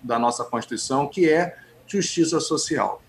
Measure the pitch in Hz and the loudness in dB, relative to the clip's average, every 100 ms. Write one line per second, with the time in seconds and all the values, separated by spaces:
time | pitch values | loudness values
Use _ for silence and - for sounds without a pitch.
0 | 120 117 120 120 120 117 - 110 - 135 | -4 0 2 0 -4 -4 -4 -6 -2 -2
1 | 143 - 165 156 175 - - - - 202 | 0 2 4 4 2 -6 -20 -20 -4 -2
2 | 170 - 160 160 - 151 - 147 101 - | 0 0 2 0 0 -2 -2 -2 -2 -4